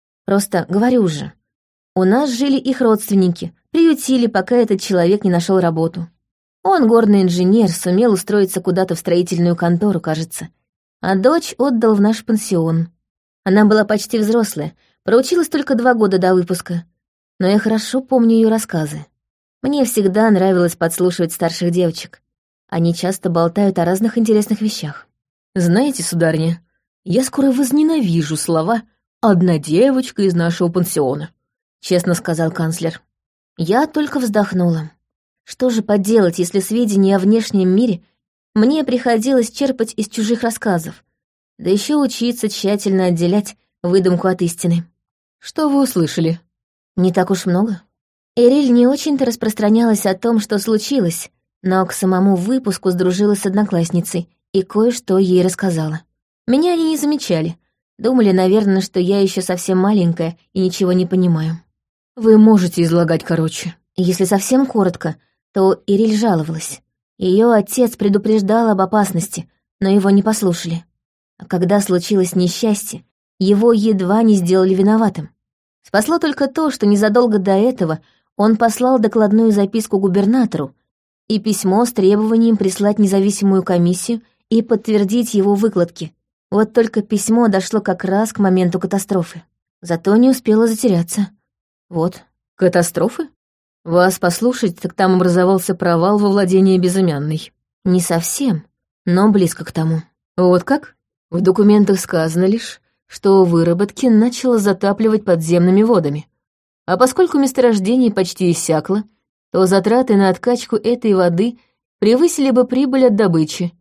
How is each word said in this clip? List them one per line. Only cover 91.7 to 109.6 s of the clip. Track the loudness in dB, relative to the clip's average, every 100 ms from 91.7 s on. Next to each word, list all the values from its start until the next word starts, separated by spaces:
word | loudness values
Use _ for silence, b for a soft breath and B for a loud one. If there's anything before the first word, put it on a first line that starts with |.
| _ _
Вот. | -4 -4 -4 _ _ _ -2
«Катастрофы? | 0 2 0 -2 -4 -4 -12 _ _ _ _ _
Вас | -2 2 2 0
послушать, | -4 0 -2 -2 -4 -4
так | -10
там | -2 0
образовался | 2 2 2 2 0 -2
провал | -4 0 0 2 2
во | 2
владении | 0 2 2 4 2
Безымянной». | 0 0 0 -2 -4 -6 -10 _ _ _
«Не | 0 0
совсем, | 0 -4 -4 -4 -2 -4 -6 _ _ _ -2
но | 2 4
близко | 2 0 -4
к | -10
тому». | -4 -2 -4 -6 _ _ 0
«Вот | 2 2
как? | 0 -4 -4 _ _ _ -8
В | -2
документах | 0 4 4 6 4 0
сказано | -2 -4 -2 0
лишь, | 0 -2 -6 -18 _ _ _
что | -4 2 4
выработки | 4 4 2 0 -2 -2 2
начало | 4 2 0 0 2
затапливать | 2 0 -2 0 0 0
подземными | 0 -2 2 2 4 4
водами. | 4 2 0 -6 -12 _ _ _ _ _ -4
А | 0
поскольку | 0 2 0 2
месторождение | 0 2 2 2 0 2 2
почти | 0 -4 -2 -2
иссякло, | 0 -2 -2 -2 -4 -4 _ _ _ _
то | -2